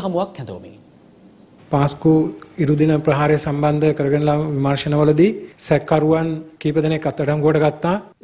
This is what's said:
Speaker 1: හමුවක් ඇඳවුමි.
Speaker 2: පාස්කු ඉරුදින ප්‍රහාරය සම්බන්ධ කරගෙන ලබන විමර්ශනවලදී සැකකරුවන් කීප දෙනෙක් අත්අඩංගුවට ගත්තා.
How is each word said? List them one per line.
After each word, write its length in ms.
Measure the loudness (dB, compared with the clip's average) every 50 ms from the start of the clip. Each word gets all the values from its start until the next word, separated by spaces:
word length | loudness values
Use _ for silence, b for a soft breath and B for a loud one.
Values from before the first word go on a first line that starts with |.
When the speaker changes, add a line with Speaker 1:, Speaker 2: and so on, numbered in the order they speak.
| -4
Speaker 1:
හමුවක් 340 | -4 -4 -4 -4 -6 -8 -12
ඇඳවුමි. 340 | -14 -12 -14 -14 -16 -18 -20 -20 -20 -20 _ _ _ _ _ _ -20 -20 -20 -20 -20 _ _ -20 -8 -2 0
Speaker 2:
පාස්කු 380 | 0 0 0 -2 0 2 2 4 4 2 -2 -6 -12 -16 -10 -6 -2 -2
ඉරුදින 280 | 0 2 2 2 2 2 2 2
ප්‍රහාරය 300 | 0 0 2 2 2 0 0
සම්බන්ධ 480 | 0 -2 -2 0 0 0 0 2 0 0 0 0
කරගෙන 260 | -2 0 0 0 0 0
ලබන 200 | 0 0 -2 -4 -2
විමර්ශනවලදී 800 | -2 -2 -2 -2 -2 -2 -2 0 2 4 4 4 4 4 2 0 B B B B -12 -2
සැකකරුවන් 640 | 0 0 0 0 2 0 2 4 2 2 2 0 -2 -6 -8 -10 -14 -12 -8
කීප 160 | -6 -2 0 0 0
දෙනෙක් 200 | 0 0 -2 -2 -4
අත්අඩංගුවට 500 | -4 -2 -2 -2 0 2 2 2 2 4 2
ගත්තා. 380 | 0 0 0 -2 -2 -2 -2 -4 -10 -20 _